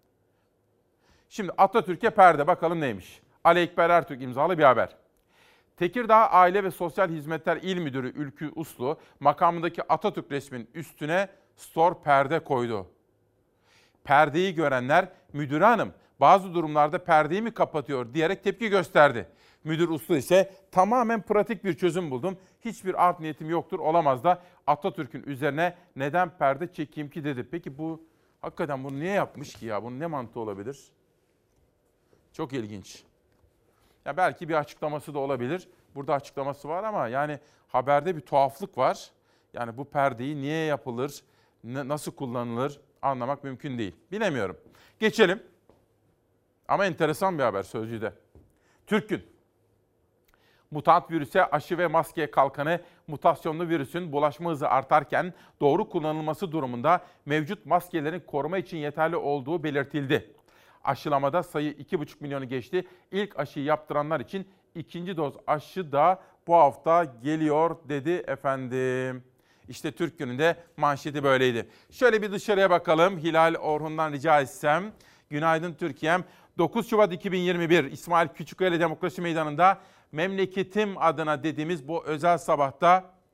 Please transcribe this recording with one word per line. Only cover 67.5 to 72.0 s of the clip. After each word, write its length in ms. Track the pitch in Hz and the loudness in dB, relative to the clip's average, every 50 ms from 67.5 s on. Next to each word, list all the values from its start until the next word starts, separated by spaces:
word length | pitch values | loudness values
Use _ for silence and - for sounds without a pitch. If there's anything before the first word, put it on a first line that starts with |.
| 143 156 165 165 160 165 - 123 | 2 2 2 0 -2 -6 -8 -6
dedi 340 | 147 143 131 160 180 175 - | -6 -4 -2 -2 -4 -4 -4
efendim. 960 | - 139 - - 139 135 131 131 120 127 131 131 127 127 127 127 131 127 127 127 _ _ _ _ _ _ _ _ - | -6 -8 -4 -2 -4 -2 -2 -4 -6 -4 -2 -2 0 -2 -2 -4 -6 -8 -10 -14 _ _ _ _ _ _ _ _ -18
İşte 220 | 120 - - 156 | -16 -10 -10 -10
Türk 280 | - - 170 143 - - | -6 -4 -6 -6 -6 -8
Günü'nde 380 | 147 123 123 131 160 170 165 - - _ - | -8 -6 -2 2 2 2 0 0 -8 _ -6
manşeti 460 | - 147 147 143 135 - 156 131 135 135 | -2 0 0 0 -2 -6 -8 -6 0 2
böyleydi. 460 | 139 131 127 127 127 117 113 101 - _ _ _ _ | 4 4 4 4 2 2 0 -6 -8 _ _ _ _
Şöyle 300 | - - | -4 2